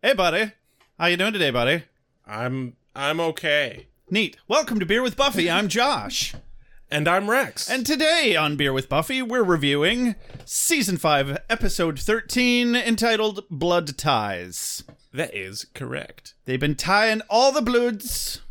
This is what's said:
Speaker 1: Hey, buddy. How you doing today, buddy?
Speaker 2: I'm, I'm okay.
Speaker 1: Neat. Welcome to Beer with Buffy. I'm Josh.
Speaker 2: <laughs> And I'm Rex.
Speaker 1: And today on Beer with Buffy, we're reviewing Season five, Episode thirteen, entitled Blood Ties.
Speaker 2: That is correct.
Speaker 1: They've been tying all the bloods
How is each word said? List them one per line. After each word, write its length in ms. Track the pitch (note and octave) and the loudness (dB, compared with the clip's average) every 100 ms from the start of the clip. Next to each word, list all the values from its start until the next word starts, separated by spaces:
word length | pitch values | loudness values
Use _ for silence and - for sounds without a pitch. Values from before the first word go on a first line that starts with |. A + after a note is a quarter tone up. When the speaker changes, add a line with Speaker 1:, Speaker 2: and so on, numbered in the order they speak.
Speaker 1:
Hey, 120 | G#3+ | 0
buddy. 380 | C4 F3+ E3+ A3 - _ _ _ _ | 2 2 2 -2 -6 _ _ _ _
How 100 | E3 | 0
you 100 | F3 | 2
doing 160 | G3 | 0
today, 160 | G#3+ D3+ | 2 2
buddy? 320 | B2 A#2+ E3 - _ _ _ - | 2 2 0 -2 _ _ _ -12
Speaker 2:
I'm, 480 | G#2+ B2 C3 B2+ - _ - | -6 -4 -6 -8 -14 _ -4
I'm 240 | C#3+ D#3+ | -2 0
okay. 680 | E3 D#3+ D#3+ D3 C3+ - - _ _ | -2 -2 0 0 0 -8 -20 _ _
Speaker 1:
Neat. 300 | G3 G3+ - _ | 0 0 -4 _
Welcome 320 | B3+ D4+ A3 | 0 0 -2
to 60 | F3 | 0
Beer 160 | A3 | 0
with 120 | B3+ | 0
Buffy. 360 | - C#4 G3+ E3+ | 0 0 2 0
I'm 180 | E3+ G#3 | 0 0
Josh. 680 | G#3 B3+ A#3 G#2 - - - | 0 0 0 -4 -4 -6 -8
Speaker 2:
<laughs> 40 | - - - - - | -14 -20 -20 -20 -6
And 140 | D3 D3+ | -2 2
I'm 240 | F3+ G3+ | 2 2
Rex. 400 | B3 C4+ - - | 0 0 -6 -4
Speaker 1:
And 160 | C4 A#3+ | -4 0
today 480 | D4 D#4 E4+ C4+ | 2 2 4 2
on 220 | E3+ D3+ D3 | 2 0 0
Beer 160 | C#3 | 0
with 160 | C3+ C3 | 0 0
Buffy, 340 | C#3 D#3+ C4 | -2 0 -4
we're 220 | B3 B3 | -2 0
reviewing 720 | G3+ E3+ C#3+ C#3+ D#3+ A#3+ B3 G3+ - - | 4 4 4 2 2 2 0 -2 -10 -18
Season 520 | - - - D#4+ G3+ F3+ | -8 -2 0 0 0 0
five, 420 | D#3+ D3 C#3 C#3 - | 2 2 2 -4 -4
Episode 520 | A3+ G#3+ - E3 C#3+ | 0 0 2 0 -2
thirteen, 760 | - A3+ - B3 B3 A#3+ A#3+ | 0 0 0 0 2 4 2
entitled 680 | A#3+ A3 A3 A#3 A3 A3 G3 - | 0 0 0 2 2 0 -2 -10
Blood 480 | D3+ E3+ F3 D#3 C3 | -4 2 2 0 -4
Ties. 880 | D#3 B2+ G#2 F#2 F2+ F2 - - - - _ | 0 0 0 -6 -8 -10 -8 -10 -14 -20 _
Speaker 2:
That 200 | B2+ A#2 | -8 -6
is 340 | G2+ F#2+ G2 - | -6 -10 -10 -14
correct. 600 | - B2+ C3+ - - - _ - | -12 -10 -10 -10 -18 -20 _ -6
Speaker 1:
They've 120 | B2+ | -2
been 160 | D3 | 0
tying 460 | D3 E3+ G3 A3 A3 - | -2 0 2 2 0 0
all 220 | A3 C4+ | 4 4
the 100 | C#4 | 4
bloods 760 | A#3 B3 A#3+ G#3 A#3+ - - - - | 2 2 2 -2 -6 -6 -6 -10 -12